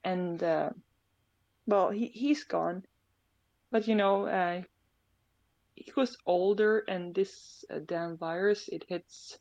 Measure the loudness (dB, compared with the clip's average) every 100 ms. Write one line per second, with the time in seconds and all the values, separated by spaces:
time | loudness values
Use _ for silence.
0 | -2 -2 -2 -2 0 0 0 -6 _ _
1 | _ _ _ _ _ _ 2 4 4 0
2 | -4 -2 0 0 0 -2 0 -4 -10 _
3 | _ _ _ _ _ _ _ 0 2 4
4 | 4 4 2 0 0 -2 -8 _ _ _
5 | _ _ _ _ _ _ _ -20 -6 -2
6 | -2 -4 -2 0 2 2 2 2 -2 -6
7 | -4 -2 -2 -4 -20 -20 -10 -10 -6 -6
8 | -4 -6 -6 0 2 0 -2 -10 -6 -8
9 | _ -20 -20 -20